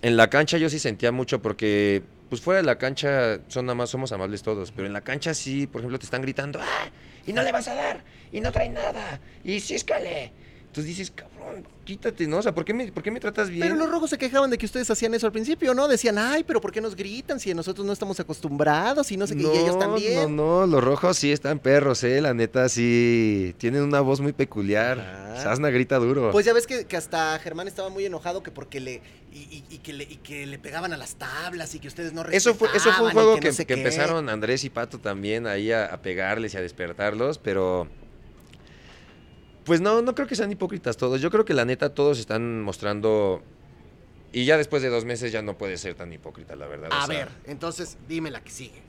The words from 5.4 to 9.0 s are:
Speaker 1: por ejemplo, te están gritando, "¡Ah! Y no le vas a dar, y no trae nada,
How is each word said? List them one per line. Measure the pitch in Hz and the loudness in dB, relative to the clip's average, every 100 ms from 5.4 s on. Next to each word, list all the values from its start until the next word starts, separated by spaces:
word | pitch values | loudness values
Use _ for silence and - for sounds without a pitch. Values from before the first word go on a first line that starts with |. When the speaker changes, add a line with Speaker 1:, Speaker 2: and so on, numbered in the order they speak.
| 135 139 139 | -4 -6 -6
Speaker 1:
por | 117 | -8
ejemplo, | 120 131 | -8 -10
te | |
están | - 127 | -6 -6
gritando, | 131 135 139 135 | -4 -6 -6 -8
"¡Ah! | - - - - - - - | -6 -6 -8 -14 -20 -16 -6
Y | |
no | 220 | -2
le | 262 | 0
vas | 247 233 | -2 -4
a | |
dar, | 269 294 - - - - | -6 -6 -8 -14 -20 -14
y | 208 | -8
no | 240 | -4
trae | 214 240 | -2 -2
nada, | 240 - 220 | -4 -6 -6